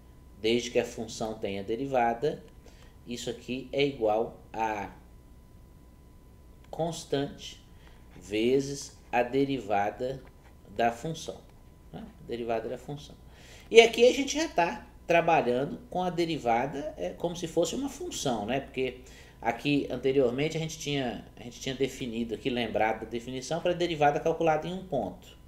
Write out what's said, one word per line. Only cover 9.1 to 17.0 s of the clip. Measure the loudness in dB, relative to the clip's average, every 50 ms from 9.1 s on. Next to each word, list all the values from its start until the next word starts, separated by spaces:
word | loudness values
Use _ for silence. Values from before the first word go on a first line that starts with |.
| 0
a | 0
derivada | 0 2 2 2 2 2 0 -2 -2 0 0 2 2 0 -2 -4 -4 -6 -6 -8 -12 -18 -20 -20 -20 -20 -20 -20 -20 -8 -2
da | 0 2 2
função, | 2 0 -4 -8 -8 -6 -8 -10 -12 -12 -16 -20 -20 -20 -20 -20 -20 -20 -20 -18
né? | -16 -16 -16
A | -16 -18 -16 -10 -8
derivada | -6 -6 -2 -2 -2 -2 -2 -4
da | -8 -10
função. | -10 -10 -12 -12 -12 -16 -20 -20 -20 -20 -20 -20 -20 -20 -20 -20 -6 8
E | 10 10
aqui | 10 10 8 6 6 6
a |
gente | 6 4 0 -2 0
já | -2 -2 0
tá | 2 2 2 2 0 -4 -10 -16 -20 -10 0
trabalhando | 4 4 4 6 6 6 4 6 4 2 2 0 -2 -4 -8 -10 -6
com | -4 -2
a | -2 0
derivada, | 0 0 0 0 0 0 2 2 2 2 2 0 -4 -6 -6 -8 -6
é, | -6